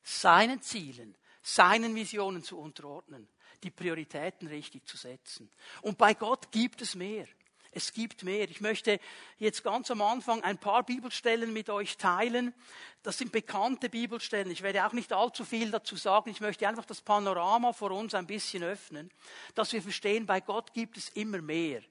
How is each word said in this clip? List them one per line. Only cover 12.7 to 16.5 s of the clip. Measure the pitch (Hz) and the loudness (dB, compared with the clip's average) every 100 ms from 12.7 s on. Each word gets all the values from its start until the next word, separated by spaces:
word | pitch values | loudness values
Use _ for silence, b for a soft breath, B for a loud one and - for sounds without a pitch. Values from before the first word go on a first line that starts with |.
| B B B | B B B
Das | - - | -10 -6
sind | 247 | -2
bekannte | 220 - 196 226 262 247 | -2 -2 0 0 0 -4
Bibelstellen. | 226 233 226 - 208 190 | -4 -4 -6 -4 -2 -2
Ich | 170 | -4
werde | 196 196 208 | 0 2 2
auch | |
nicht | 233 - | 0 0
allzu | 196 240 - | 2 2 0
viel | 208 226 226 | -4 -2 -2
dazu | 214 - 185 | -2 -4 -4
sagen. | 202 202 220 | 4 4 2
Ich | 202 | -4
möchte | 214 | -4